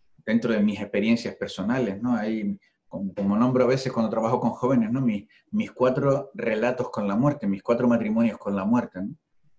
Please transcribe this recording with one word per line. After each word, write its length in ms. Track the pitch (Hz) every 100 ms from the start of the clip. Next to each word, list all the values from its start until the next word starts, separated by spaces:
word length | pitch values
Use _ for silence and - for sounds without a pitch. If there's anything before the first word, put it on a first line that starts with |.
| _ _
dentro 280 | - 113 113
de 80 | 107
mis 180 | 104 101
experiencias 540 | 101 104 110 117 104 -
personales, 640 | 101 - 101 131 113 98
¿no? 140 | 123
Hay, 440 | 117 107 110 101 98 _ _ _
como, 240 | 92 98
como 220 | 90 98 104
nombro 280 | 127 127
a 40 | 123
veces 240 | 135 127
cuando 180 | 120 110
trabajo 280 | 113 113 120
con 100 | 117
jóvenes, 380 | - 123 131 110
¿no? 80 | 127
Mis, 260 | 127 101 - _ _
mis 220 | 104 104
cuatro 580 | - 127 127 139 135 -
relatos 560 | - 110 107 120 120 117
con 180 | - 101
la 80 | 101
muerte, 300 | 143 143 104
mis 160 | 98
cuatro 260 | - 117 120
matrimonios 500 | 117 107 110 117 101
con 160 | 104
la 100 | 98
muerte, 380 | 98 120 - 92
¿no? 120 | 101 160 _ _ _